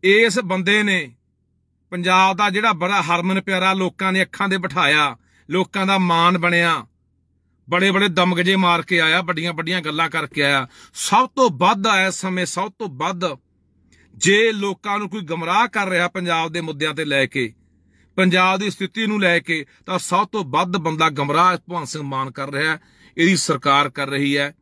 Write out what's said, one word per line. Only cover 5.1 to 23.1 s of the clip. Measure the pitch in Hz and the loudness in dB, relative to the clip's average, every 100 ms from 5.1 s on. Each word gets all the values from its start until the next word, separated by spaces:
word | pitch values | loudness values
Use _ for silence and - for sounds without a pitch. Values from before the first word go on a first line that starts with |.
| 120 _ _ _ | -2 _ _ _
ਲੋਕਾਂ | 165 185 196 190 | -2 -2 -2 0
ਦਾ | 196 | 2
ਮਾਣ | 185 165 170 180 | 2 4 4 2
ਬਣਿਆ, | 170 175 170 156 113 _ _ _ _ _ _ _ - | 2 2 2 0 -4 _ _ _ _ _ _ _ -4
ਬੜੇ-ਬੜੇ | 175 190 190 202 | 0 2 2 0
ਦਮਗਜੇ | 165 180 175 180 190 | 2 0 2 2 2
ਮਾਰ | 180 170 | 2 2
ਕੇ | 160 180 | 0 0
ਆਇਆ, | 160 165 | 2 0
ਵੱਡੀਆਂ-ਵੱਡੀਆਂ | 175 165 170 160 165 180 | 0 -4 -4 -6 -4 -4
ਗੱਲਾਂ | 156 151 165 | -4 -2 -2
ਕਰਕੇ | 160 147 - | -2 -6 -2
ਆਇਆ। | 143 139 127 - - | 0 2 -2 -10 -20
ਸਭ | - - 208 254 - | -8 0 2 2 2
ਤੋਂ | 254 | 2
ਵੱਧ | 139 180 220 208 | 4 2 2 2
ਆ | 196 190 | 2 0
ਇਸ | |
ਸਮੇਂ, | 185 190 185 175 | -2 -4 -4 -4
ਸਭ | - 208 - | -4 -6 -6
ਤੋਂ | 214 | -12
ਵੱਧ | 131 160 185 175 135 _ _ _ _ _ _ _ - | -6 -6 -4 -6 -6 _ _ _ _ _ _ _ -2
ਜੇ | 147 202 226 | 2 4 4
ਲੋਕਾਂ | 220 196 185 208 202 | 0 -4 -4 -4 -4
ਨੂੰ | 202 | -4
ਕੋਈ | 202 | -8
ਗੁੰਮਰਾਹ | 165 165 165 190 233 | -8 -6 -2 0 0
ਕਰ | 220 190 | 0 -2
ਰਿਹਾ | 180 175 | 0 0
ਪੰਜਾਬ | 190 175 165 165 | -2 -2 -2 -2
ਦੇ | 165 | -4
ਮੁੱਦਿਆਂ | 160 147 156 | -6 -4 -4
ਤੇ | 151 | -4
ਲੈ | 156 139 131 | -2 0 0
ਕੇ, | 135 120 - _ _ _ _ _ - | -2 -6 -6 _ _ _ _ _ 0
ਪੰਜਾਬ | 185 180 185 190 | 2 4 2 0
ਦੀ | 208 | -4
ਸਥਿਤੀ | - 190 - 220 | -6 -8 -4 -2
ਨੂੰ | 214 | 0
ਲੈ | 190 170 | 2 0
ਕੇ, | - 160 139 _ - | -2 -6 -6 _ -8
ਤਾਂ | 180 | -6
ਸਭ | - 180 208 | -2 -2 0
ਤੋਂ | 220 | -4
ਵੱਧ | 160 139 180 185 | -4 -2 -2 -2
ਬੰਦਾ | 156 156 160 | -4 0 -2
ਗੁੰਮਰਾਹ | 143 143 147 180 175 | 0 -2 2 2 2
ਭਗਵੰਤ | - 175 147 | -6 -10 -8
ਸਿੰਘ | 151 | -10
ਮਾਨ | 143 135 135 | -8 -6 -6
ਕਰ | 131 139 | -8 -8
ਰਿਹਾ, | 139 156 160 _ _ - | -4 -2 -4 _ _ -20